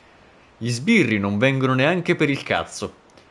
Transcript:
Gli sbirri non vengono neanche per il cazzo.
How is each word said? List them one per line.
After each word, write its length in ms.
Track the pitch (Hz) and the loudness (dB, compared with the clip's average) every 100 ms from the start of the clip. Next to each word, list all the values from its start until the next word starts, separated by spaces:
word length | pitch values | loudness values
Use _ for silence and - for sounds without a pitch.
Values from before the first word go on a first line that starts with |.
| _ _ - _ _ - | _ _ -20 _ _ -10
Gli 140 | 117 | -6
sbirri 480 | 117 165 226 123 107 | -4 2 4 4 2
non 180 | 98 104 | 0 2
vengono 380 | 131 135 131 | 2 2 0
neanche 420 | 127 143 180 170 170 | 2 2 0 -2 0
per 140 | 147 | 0
il 120 | 135 | -2
cazzo. 640 | - 90 82 - 95 - _ - - | -2 -2 -2 -8 -10 -12 _ -20 -20